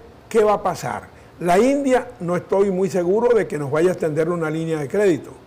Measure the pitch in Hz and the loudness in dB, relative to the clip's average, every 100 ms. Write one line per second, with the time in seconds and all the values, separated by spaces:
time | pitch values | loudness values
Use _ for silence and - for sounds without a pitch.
0 | - - - 226 220 202 190 156 127 107 | -18 -20 -4 2 2 2 -2 -6 -8 -8
1 | - - - - 170 180 247 285 277 247 | -12 -20 -20 -8 0 2 4 2 2 0
2 | - - 175 175 - 196 202 180 190 180 | 0 -8 -4 -4 -2 0 2 0 0 0
3 | 175 208 240 233 160 147 143 151 180 175 | 0 2 4 2 2 -4 -4 2 2 2
4 | 165 151 160 175 156 156 165 160 143 202 | -2 0 -2 -2 -2 -4 -4 -4 -2 0
5 | 202 143 - - | 2 0 -4 -18